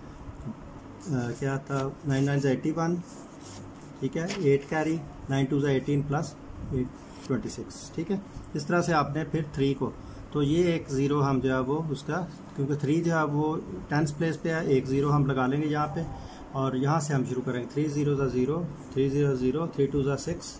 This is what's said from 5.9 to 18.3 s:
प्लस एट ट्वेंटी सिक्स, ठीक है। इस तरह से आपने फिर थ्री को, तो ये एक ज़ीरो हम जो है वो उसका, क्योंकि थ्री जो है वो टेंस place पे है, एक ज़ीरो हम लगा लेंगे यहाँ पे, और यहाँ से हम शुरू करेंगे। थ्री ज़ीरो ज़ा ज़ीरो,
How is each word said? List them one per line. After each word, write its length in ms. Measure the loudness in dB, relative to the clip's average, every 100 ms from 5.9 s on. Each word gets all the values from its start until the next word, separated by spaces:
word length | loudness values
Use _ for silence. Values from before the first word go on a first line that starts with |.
| 0 2
प्लस 260 | 0 -2 -8 -14 -10 -4
एट 140 | -2 -2 -6 -16 -10 -2
ट्वेंटी 220 | -2 -2
सिक्स, 420 | -8 -10 -10 -10 -6
ठीक 160 | -2
है। 100 | -2 -4 -12 -8 -6
इस 120 | 2
तरह 140 | 2
से 120 | 4
आपने 300 | 4 2 0
फिर 260 | -2 -2 -2 2
थ्री 180 | 2
को, 180 | 2 -2 -4 -12 -14 -4
तो 80 | 0
ये 220 | 4 4 4 2
एक 140 | 0
ज़ीरो 280 | 2 4 4
हम 200 | 4 4
जो 120 | 4
है 80 | 2
वो 160 | 2 0 0
उसका, 360 | -4 -4 -4 -4 -10 -10 -4
क्योंकि 200 | 0 0
थ्री 240 | 2 2
जो 140 | 4 2
है 100 | 2
वो 300 | 2 2 0 -4 -8 -2
टेंस 220 | 0 0
place 260 | 0 0 0
पे 80 | -2
है, 160 | 0 4
एक 140 | 2 4
ज़ीरो 240 | 2 4
हम 160 | 4 4
लगा 200 | 2 2
लेंगे 200 | 2 0
यहाँ 200 | 0 0 -2
पे, 100 | -6 -8 -12 -14 -8 -2
और 180 | 0 2
यहाँ 220 | 2 2
से 140 | 2
हम 120 | 0 2
शुरू 160 | -2
करेंगे। 260 | -2 -2 -2
थ्री 120 | -2 0
ज़ीरो 260 | 2 2 2
ज़ा 120 |
ज़ीरो, 380 | 2